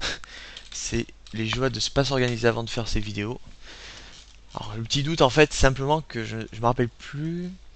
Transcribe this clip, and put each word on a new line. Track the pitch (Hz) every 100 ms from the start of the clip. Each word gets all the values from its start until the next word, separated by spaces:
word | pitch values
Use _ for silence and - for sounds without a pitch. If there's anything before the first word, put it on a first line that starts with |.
<laughs> | - - - - - - -
C'est | - - 117 117 - -
les | 104 110
joies | 113 131
de | 113
se | -
pas | - 135
s'organiser | 135 123 117 117
avant | 113
de | 113
faire | - 110
ces | 110
vidéos. | 104 104 104 131 - - - - - - - - - - -
Alors, | - 110 107
le |
petit | 113 139
doute, | 143 165
en | 139
fait, | 151 151
simplement | - 147 127 135 156
que | - 120
je, | 110 113 110
je | 107
me | 117
rappelle | 120 120
plus | - - 143 160 170 180 185 -